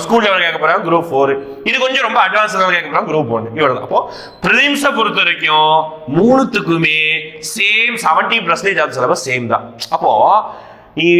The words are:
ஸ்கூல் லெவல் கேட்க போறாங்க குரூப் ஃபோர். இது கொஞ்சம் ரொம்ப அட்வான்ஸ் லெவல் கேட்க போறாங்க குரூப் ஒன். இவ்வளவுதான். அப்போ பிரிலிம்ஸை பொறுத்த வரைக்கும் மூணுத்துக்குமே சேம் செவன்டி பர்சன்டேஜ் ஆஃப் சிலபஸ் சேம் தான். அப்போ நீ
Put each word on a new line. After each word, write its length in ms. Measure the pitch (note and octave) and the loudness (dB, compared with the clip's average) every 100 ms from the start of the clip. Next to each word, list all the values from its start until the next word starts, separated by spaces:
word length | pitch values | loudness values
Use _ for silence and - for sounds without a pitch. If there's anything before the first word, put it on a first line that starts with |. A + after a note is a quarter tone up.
ஸ்கூல் 200 | E3 A3+ G#3 | 2 2 2
லெவல் 180 | F#3 | 2
கேட்க 140 | E3+ D#3+ | 0 0
போறாங்க 220 | D#3 F#3 E3+ | 0 0 2
குரூப் 200 | E3+ E3 | 0 0
ஃபோர். 220 | C3+ C3+ C#3 - - - | 0 2 0 -6 -8 -4
இது 80 | B3 C4 | -2 0
கொஞ்சம் 200 | C4 A3+ | 0 0
ரொம்ப 120 | A#3+ F#3+ | 2 2
அட்வான்ஸ் 320 | G3 G#3+ F#3+ | 2 0 0
லெவல் 160 | F#3 F3 | 0 0
கேட்க 140 | E3 | -2
போறாங்க 180 | E3+ E3+ | -4 -2
குரூப் 200 | D#3 B2+ A2+ | -2 -2 -4
ஒன். 100 | A2 A2+ | -4 0
இவ்வளவுதான். 300 | D3 B2 - | 0 0 -2
அப்போ 120 | G3+ - - - - | -2 -2 -8 -18 -6
பிரிலிம்ஸை 480 | F3+ A3 C#4+ C#4+ C#4+ A3 | 0 2 2 0 0 0
பொறுத்த 200 | G#3+ F3+ | -2 0
வரைக்கும் 520 | F3 D#3+ D#3 D#3 D#3 D#3+ D#3 - - D3+ | -2 0 0 2 4 2 0 -8 -4 2
மூணுத்துக்குமே 800 | A3 C4 C4 G#3 E3+ E3 D#3+ D#3 D#3 D#3+ D#3 D#3+ - - | 4 4 2 -2 0 0 0 0 0 -2 -6 -14 -12 -4
சேம் 400 | G3+ G#3+ A#3 A3+ E3+ | 0 0 0 -2 0
செவன்டி 340 | F3+ - A#3 E3+ | 2 2 -2 0
பர்சன்டேஜ் 340 | D#3+ F#3+ F3+ | 0 0 0
ஆஃப் 100 | D3+ C3 | -2 -2
சிலபஸ் 300 | B2+ F3 - | -2 -2 -2
சேம் 200 | B2+ A#2 | -4 -2
தான். 120 | A2+ - - - E3 | -4 -4 -14 -8 -2
அப்போ 180 | E3+ G#2+ C3+ G3+ - - - - - - | 0 4 4 2 0 -10 -20 -20 -14 -2
நீ 100 | E3 F3 | 2 4